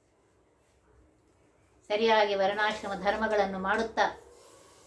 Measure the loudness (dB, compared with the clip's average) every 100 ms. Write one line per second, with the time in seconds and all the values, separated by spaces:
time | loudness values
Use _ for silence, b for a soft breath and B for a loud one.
0 | _ _ _ _ _ _ _ _ _ _
1 | _ _ _ _ _ _ _ _ -6 0
2 | 4 4 4 2 0 0 -2 -2 -8 -2
3 | -2 0 0 0 0 -2 -2 -2 -2 -2
4 | -2 -4 -20 -20 -20 -20 -20 -20